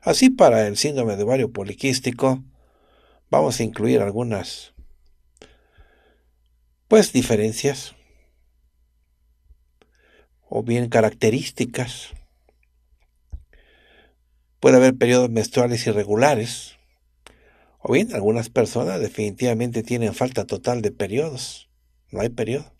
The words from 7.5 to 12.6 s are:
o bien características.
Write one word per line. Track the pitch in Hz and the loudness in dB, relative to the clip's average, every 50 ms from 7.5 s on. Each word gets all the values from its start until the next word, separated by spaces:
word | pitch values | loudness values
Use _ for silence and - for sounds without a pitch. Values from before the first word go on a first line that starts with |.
| 110 117 - 139 139 139 - - - _ _ _ _ _ _ _ _ _ _ _ _ _ _ _ _ _ _ _ _ _ _ _ _ _ _ _ _ _ _ _ - _ _ _ _ _ _ _ _ _ _ _ _ _ _ _ _ _ _ _ | -4 -4 -4 -4 -4 -4 -10 -18 -20 _ _ _ _ _ _ _ _ _ _ _ _ _ _ _ _ _ _ _ _ _ _ _ _ _ _ _ _ _ _ _ -20 _ _ _ _ _ _ _ _ _ _ _ _ _ _ _ _ _ _ _
o | - 120 113 | -6 -6 -2
bien | 120 117 120 123 120 | -2 -2 -2 -2 0
características. | 117 117 110 110 - - - 110 113 131 127 - - - 127 - - - 127 120 - - - - - - - _ _ _ _ _ _ _ | 2 2 2 2 0 2 0 2 2 0 -4 -8 -6 -6 -6 -6 -4 -8 -8 -8 -8 -16 -16 -18 -20 -20 -20 _ _ _ _ _ _ _